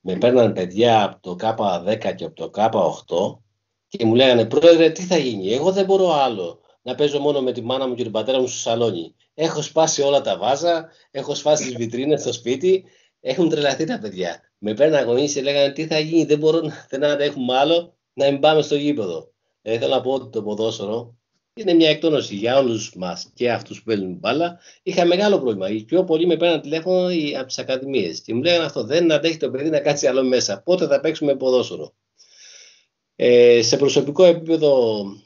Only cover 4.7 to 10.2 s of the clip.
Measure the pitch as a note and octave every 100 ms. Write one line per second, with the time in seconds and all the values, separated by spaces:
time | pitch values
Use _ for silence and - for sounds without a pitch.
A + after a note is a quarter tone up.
4.7 | E3 E3 D#3 F3+ F3 C3 G#2+ F#2 B2 E3
5.7 | F#3+ F#3+ F#3+ F#3 D3+ C3+ G#2+ E2+ F2+ _
6.7 | _ B2 B2 D3 C#3+ C#3+ C#3+ B2+ A#2+ A2+
7.7 | C3 C3 A#2+ A#2 G#2+ A2+ C3 B2+ - -
8.7 | A#2 A#2 F2+ E2 _ _ - D#3+ D3+ D3+
9.7 | - D#3+ - C#3 C#3